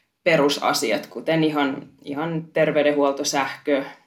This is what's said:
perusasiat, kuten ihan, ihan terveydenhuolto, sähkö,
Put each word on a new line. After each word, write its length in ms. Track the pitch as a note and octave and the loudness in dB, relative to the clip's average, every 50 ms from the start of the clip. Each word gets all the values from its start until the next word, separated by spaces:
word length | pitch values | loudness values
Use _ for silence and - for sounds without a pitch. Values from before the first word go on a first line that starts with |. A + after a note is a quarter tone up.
| _ _ _ _ - | _ _ _ _ 0
perusasiat, 840 | F3 D#3+ D#3 C#3 C#3+ C#3+ - - B2 B2+ - - A2+ G2+ G2 - | 2 4 4 4 2 0 0 0 0 0 0 0 0 -2 -2 -4
kuten 380 | - - A#2 - D#3+ D#3+ D#3+ D#3 | -6 -12 -8 -2 0 2 2 2
ihan, 440 | D#3 D3+ D3 C#3+ C3+ C3+ - - - - _ - | 2 2 0 0 -2 -2 -6 -10 -16 -20 _ -14
ihan 440 | C#3+ C#3 C#3 D#3+ E3+ E3 D#3+ D#3+ - - | -10 -8 -6 -6 -6 -6 -6 -8 -4 -2
terveydenhuolto, 720 | E3 D#3 D3+ D3 D3+ C#3+ D3 D3 C#3+ C#3+ C#3 C3+ C#3 D3 | 0 0 2 2 2 2 2 2 2 2 2 0 -2 -4
sähkö, 600 | - - C#3 C3 - - - - D3 C#3+ C3+ C#3 - - - _ | -4 -2 -2 -2 -4 -6 -8 -4 -2 -2 0 -2 -4 -12 -20 _